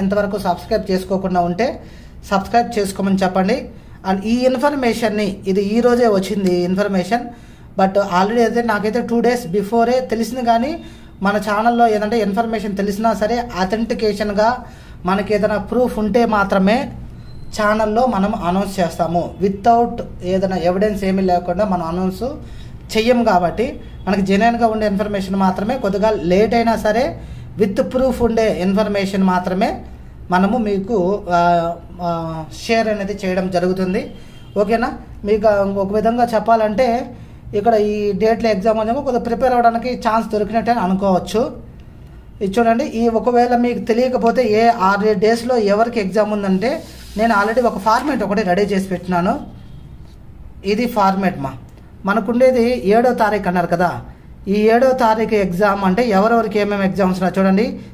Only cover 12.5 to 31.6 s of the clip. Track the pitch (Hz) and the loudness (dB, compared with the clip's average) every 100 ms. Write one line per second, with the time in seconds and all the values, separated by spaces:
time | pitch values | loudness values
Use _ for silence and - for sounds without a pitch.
12.5 | 220 190 196 202 196 226 202 214 240 240 | -4 -4 -4 -2 0 0 0 -2 -2 -4
13.5 | 180 190 226 233 233 214 196 208 196 220 | -4 -2 -2 -2 -2 -2 -2 -2 2 2
14.5 | 247 - - - - 175 196 202 208 208 | 0 -8 -18 -18 -8 -2 -2 0 0 0
15.5 | 208 202 233 247 220 214 202 226 214 196 | -2 -2 0 0 0 0 2 2 2 2
16.5 | 196 190 135 117 - - - - - - | 2 4 2 -2 -10 -14 -16 -16 -14 -12
17.5 | - 208 214 220 214 254 196 202 220 170 | -2 0 2 0 2 2 2 -2 -2 -2
18.5 | 190 196 190 165 - 165 175 151 - 196 | -2 -2 -2 -2 -2 -2 0 -2 -2 -2
19.5 | 196 247 233 240 233 - - 180 190 185 | 0 2 4 2 -2 -10 -8 -2 0 0
20.5 | 180 170 190 214 196 190 190 190 175 180 | 0 0 2 0 0 -2 0 2 0 0
21.5 | 175 202 175 165 175 190 185 247 311 - | -2 0 -2 -2 -2 -4 -4 -8 -8 -14
22.5 | - - - - 220 226 240 220 180 175 | -14 -14 -16 -4 0 2 4 4 4 2
23.5 | - 262 - - - 185 202 190 196 233 | 0 -4 -4 -14 -10 -2 0 2 4 4
24.5 | 233 233 220 214 196 208 202 190 196 185 | 4 0 2 0 0 -2 -4 -2 0 0
25.5 | 190 214 269 202 196 220 208 170 185 220 | 0 -2 -2 -2 0 0 0 2 2 4
26.5 | 233 233 220 214 220 311 - - - - | 2 2 0 0 0 0 -4 -12 -14 -10
27.5 | - 202 226 - 262 262 233 233 226 220 | -2 0 0 -2 0 0 2 0 2 0
28.5 | 160 190 196 208 202 190 196 190 180 185 | 0 0 0 0 0 -2 0 2 2 0
29.5 | 185 254 381 - - - - - 180 196 | -2 -2 -2 -10 -16 -18 -16 -2 2 2
30.5 | 240 208 196 190 220 175 202 175 175 175 | 0 0 -2 -2 0 0 -2 0 2 4
31.5 | 170 | 4